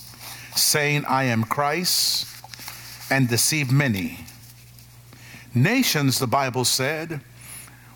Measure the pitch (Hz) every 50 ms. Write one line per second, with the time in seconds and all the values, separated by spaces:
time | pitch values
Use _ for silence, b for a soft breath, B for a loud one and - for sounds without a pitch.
0 | - - - B B B B B B B B - - - - 151 147 147 147 147
1 | 147 - 131 131 135 127 117 110 113 - - - 147 143 151 170 180 175 - -
2 | - - - - - - - - - - B B B B B B B B B B
3 | B - 135 135 135 120 120 110 - - 156 156 147 123 131 139 147 131 107 98
4 | 87 80 - - - - - - - - - - - - - - - - - -
5 | - - B B B B B B B B - 117 127 180 240 269 247 - - 156
6 | 143 135 120 - 135 120 113 139 135 131 117 127 123 - - - 131 139 156 156
7 | 160 160 165 143 - - B B B B B B B B B B B B B